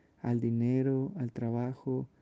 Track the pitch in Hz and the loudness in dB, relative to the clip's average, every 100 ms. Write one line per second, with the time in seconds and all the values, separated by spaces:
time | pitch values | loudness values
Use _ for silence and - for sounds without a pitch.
0 | _ _ 120 120 117 117 120 131 131 135 | _ _ -2 0 2 2 2 4 2 2
1 | 135 190 120 123 117 120 123 127 139 127 | -2 -4 -6 -4 -2 -2 -4 -4 -4 -4
2 | 131 _ | -4 _